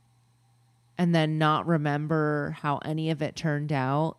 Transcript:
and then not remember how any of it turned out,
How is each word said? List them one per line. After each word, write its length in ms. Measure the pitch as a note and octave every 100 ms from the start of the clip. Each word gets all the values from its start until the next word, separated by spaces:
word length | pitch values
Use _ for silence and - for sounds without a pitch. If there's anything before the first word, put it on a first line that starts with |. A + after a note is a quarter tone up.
| _ _ _ _ _ _ _ _ _ -
and 160 | F3
then 240 | E3 D#3 D#3
not 280 | D#3 D3 D#3
remember 880 | D#3+ D3 D3 D3+ D#3+ D3+ D3 D3+ D3+
how 180 | D3 C#3
any 320 | - D#3 D#3+
of 120 | D3
it 120 | D3+ -
turned 360 | D#3+ D3 D3
out, 440 | C#3 C3 C#3+ D#3+